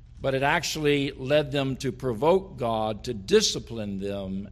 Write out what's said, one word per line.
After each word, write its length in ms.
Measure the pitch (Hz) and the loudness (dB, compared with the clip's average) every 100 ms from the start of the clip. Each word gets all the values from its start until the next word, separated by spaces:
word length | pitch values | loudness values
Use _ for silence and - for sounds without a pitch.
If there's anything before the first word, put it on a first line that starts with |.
| - - | -20 -6
but 140 | 135 | -2
it 80 | 131 | 2
actually 680 | 139 165 - 160 147 143 135 | 2 2 0 0 2 2 0
led 380 | - 131 151 139 | -4 2 2 2
them 260 | 143 135 131 | 0 -2 -2
to 140 | 131 | -4
provoke 680 | - 131 107 151 190 - 127 | -4 -4 2 4 4 2 -4
God 460 | 117 113 110 107 | -2 0 -2 -4
to 100 | 123 | -6
discipline 840 | 110 95 208 208 147 - 113 101 98 | -8 4 4 4 -2 -6 -8 -6 -4
them 500 | 101 101 95 95 101 | -4 -4 -4 -6 -8